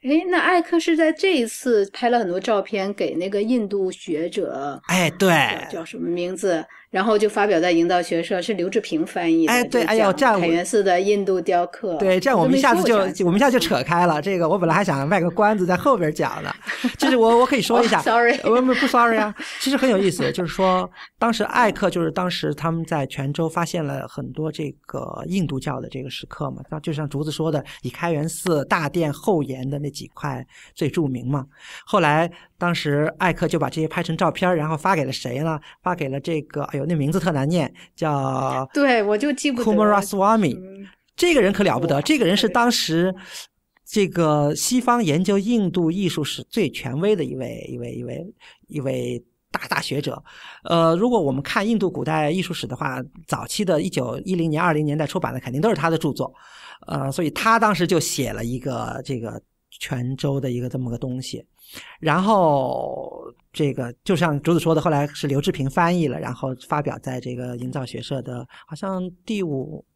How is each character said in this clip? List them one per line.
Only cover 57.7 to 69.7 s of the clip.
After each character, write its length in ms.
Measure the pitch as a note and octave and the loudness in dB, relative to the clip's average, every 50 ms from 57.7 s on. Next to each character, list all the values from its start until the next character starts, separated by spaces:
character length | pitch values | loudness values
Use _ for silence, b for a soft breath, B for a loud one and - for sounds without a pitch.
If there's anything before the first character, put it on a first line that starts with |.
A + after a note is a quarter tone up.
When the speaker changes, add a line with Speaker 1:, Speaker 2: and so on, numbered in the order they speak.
| G3+ | 2
Speaker 2:
时 140 | D3+ F3+ - | 2 2 2
就 120 | F#3+ D#3+ | 2 2
写 320 | - - - - C3 A2 | 2 0 -2 -2 -4 -4
了 120 | G#2 G#2+ A#2 | -4 -6 -6
一 160 | A#2 B2 B2+ | -6 -6 -6
个 420 | - C#3 B2+ A#2 A#2 A#2 A#2 B2+ - | -6 -6 -6 -4 -6 -6 -8 -10 -8
这 160 | - C3+ A#2 | -6 -8 -6
个 220 | A2+ A2 A2+ A2+ _ _ _ _ _ _ - - | -6 -8 -10 -12 _ _ _ _ _ _ -16 -14
泉 360 | - - C#3 B2 B2 B2 C3+ | -10 -6 -6 -4 -4 -4 -4
州 240 | C3+ - D3 C#3 C#3 | -4 -2 -2 -2 -2
的 100 | C3+ C3 | -2 -4
一 120 | B2 A#2+ | -4 -4
个 80 | A#2+ B2+ | -6 -6
这 100 | B2 C3 | -6 -6
么 100 | B2+ A#2+ | -4 -4
个 80 | A#2 A#2 | -6 -6
东 240 | - C3 B2 C3 | -6 -6 -6 -8
西。 240 | B2+ - - A#2 - _ _ B B B B B B B B B | -8 -10 -12 -12 -14 _ _ B B B B B B B B B
然 240 | - D#3 D3 F3 F#3+ | -2 0 2 2 4
后 1080 | G3+ A3+ G3 F3+ D#3+ D3 C#3 C3 B2+ B2+ B2 - - - - - - - - - - - _ _ _ _ | 4 4 6 6 4 4 4 2 0 -2 -4 -6 -6 -8 -8 -10 -12 -12 -14 -16 -18 -20 _ _ _ _
这 180 | - D#3 C#3+ | -2 0 0
个 220 | B2 B2+ B2+ A#2+ A#2+ _ _ | 0 -2 -6 -8 -8 _ _
就 120 | - F#3+ | 0 2
像 260 | D3 F3 E3 D3 C#3+ | 2 2 2 0 0
竹 120 | D3 E3 F3 | 2 2 2
子 60 | E3 | 2
说 140 | - E3 D#3+ | 4 4 2
的， 80 | D#3 | 2
后 80 | C#3+ F3 | 2 2
来 160 | D#3 C#3 C#3+ | 2 2 0
是 220 | D3 D3 - - C#3+ | -2 -4 -6 -4 0
刘 120 | C3+ C#3 | 0 0
志 120 | D3 - | 0 0
平 180 | D3+ - C3 C3+ | -2 -2 -2 -2
翻 260 | - - F3 E3+ F3+ | 2 2 2 2 2
译 120 | F3+ E3 C#3 | 2 0 0
了， 120 | B2 D#2+ | -2 -4
然 140 | - - B2+ | -6 -8 -6
后 220 | - - C3 C3 - - - | -6 -6 -6 -6 -8 -6 -4
发 140 | D#3+ D3 | -4 -2
表 160 | D3 - - - | -2 -4 -6 -6
在 220 | - C3 B2+ B2+ | -8 -8 -8 -8
这 160 | A#2+ B2+ B2 | -8 -8 -8
个 200 | B2 B2+ B2 B2 A#2+ | -8 -8 -8 -8 -8
营 140 | B2 B2+ | -8 -8
造 140 | B2 C3+ C3 | -6 -8 -8
学 160 | B2 - A#2+ | -8 -10 -10
社 220 | A#2+ - D3 C3 A#2 | -8 -6 -6 -6 -6
的， 200 | - B2 A#2+ C3 B B B B | -8 -10 -10 -12 B B B B
好 100 | B D#3 | B -14
像 320 | D3 - G3 F#3+ F#3 F#3 F#3 F3+ _ _ | -10 -8 -6 -6 -6 -6 -8 -10 _ _
第 200 | - A3+ G#3 F#3+ | -6 -4 -4 -2
五 420 | E3 C#3+ C3+ B2+ - | -2 -4 -4 -6 -8